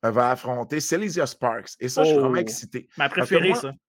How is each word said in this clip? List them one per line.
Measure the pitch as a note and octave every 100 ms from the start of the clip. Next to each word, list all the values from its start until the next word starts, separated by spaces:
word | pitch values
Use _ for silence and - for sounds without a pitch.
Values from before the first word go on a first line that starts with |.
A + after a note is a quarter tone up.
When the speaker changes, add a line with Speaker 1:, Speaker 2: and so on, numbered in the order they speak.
Speaker 1:
va | A#2 A2+ B2
affronter | B2+ - B2 A#2+ D3+
Celicia | D3 E3 G#3 E3+ C#3
Sparks. | - B2 A2+ G2 -
Et | B2+
ça, | C3
je | D#3
suis | D3+
vraiment | C3 B2+
Speaker 2:
Oh, |
Speaker 1:
excité. | B2+ - - B2+ - -
Speaker 2:
ma | C#3+
Speaker 1:
Parce | - B2
que |
Speaker 2:
préférée, | F3 F3
Speaker 1:
moi, | F#3
Speaker 2:
ça. | C3+ C3+